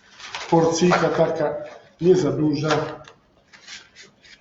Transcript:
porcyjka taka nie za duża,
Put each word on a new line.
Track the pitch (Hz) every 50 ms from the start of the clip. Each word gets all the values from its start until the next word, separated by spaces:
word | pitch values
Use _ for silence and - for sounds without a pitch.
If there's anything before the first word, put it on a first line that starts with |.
| _ _ - - - - - - - -
porcyjka | 175 165 160 160 - - 180 180 180 170 165 151
taka | - 165 165 156 - - 151 147 - - - - - - - _ _ -
nie | 165 180 180
za | 147 147 139
duża, | 127 151 151 151 143 131 147 156 151 - - - - - - - - _ _ _ _ _ _ _ - - - - - - - _ _ - - - _ _ _ - - -